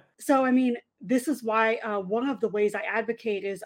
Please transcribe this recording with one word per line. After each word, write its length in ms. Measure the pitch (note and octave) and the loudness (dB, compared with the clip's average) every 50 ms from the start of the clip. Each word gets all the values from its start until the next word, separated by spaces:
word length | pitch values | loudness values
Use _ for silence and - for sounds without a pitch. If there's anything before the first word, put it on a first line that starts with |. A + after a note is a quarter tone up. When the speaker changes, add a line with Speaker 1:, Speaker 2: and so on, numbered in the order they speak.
Speaker 1:
<laughs> 180 | _ _ _ - | _ _ _ -12
Speaker 2:
So, 260 | - - C#4+ C4 C4 | 0 2 4 4 4
I 60 | B3+ | 4
mean, 260 | B3 B3+ B3+ B3 A#3+ - - _ _ _ | 4 4 4 2 0 -2 -6 _ _ _
this 260 | B3+ F3+ B3+ B3+ B3 D#4+ | -4 0 0 0 2 0
is 160 | C#4+ - - | -4 -4 -2
why, 320 | A3 G#3+ A3 A3 A3 A3+ A#3+ | -2 2 2 4 2 2 0
uh, 220 | - A3+ G#3 G3+ | -2 -4 -4 -4
one 300 | F#3+ F3+ G#3 A#3 B3 C#4+ | -2 -2 -2 -2 0 -2
of 100 | C4 G3+ | -4 -2
the 80 | - G#3 | -2 -2
ways 280 | F3 G#3 G#3 G#3 G#3 | 0 2 0 0 0
I 80 | G3+ - | -2 -6
advocate 600 | F#3+ G3 A3+ A3 A3 A3+ A3+ - A3+ G#3 G3 F3+ | -4 -2 -2 -2 -2 -4 -4 -2 -4 -4 -2 -4
is 180 | G3 G3 F#3 - | -6 -6 -8 -10